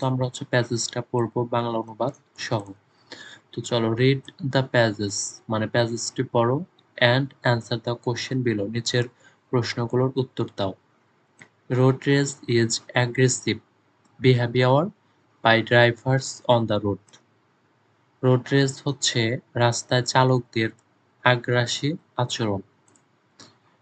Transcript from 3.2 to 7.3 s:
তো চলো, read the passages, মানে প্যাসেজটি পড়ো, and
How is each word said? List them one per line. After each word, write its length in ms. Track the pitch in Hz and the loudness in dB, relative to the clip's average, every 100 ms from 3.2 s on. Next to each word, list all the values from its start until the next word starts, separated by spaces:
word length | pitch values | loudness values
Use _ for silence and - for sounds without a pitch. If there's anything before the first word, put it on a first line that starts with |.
| - - _ | -20 -20 _
তো 60 | - 113 | -12 -4
চলো, 180 | 120 113 113 | -2 0 2
read 200 | 131 135 - - 135 | 2 2 -4 -8 -2
the 100 | 135 131 | -2 0
passages, 440 | 123 113 101 101 - - - - | 2 2 0 -6 -6 -8 -12 -6
মানে 140 | 110 107 | -4 0
প্যাসেজটি 500 | 120 117 117 - - 127 | 0 -2 -4 -8 -6 -2
পড়ো, 220 | 120 117 139 185 _ _ - | 0 2 0 -6 _ _ 0
and 300 | 120 127 139 | 2 2 -2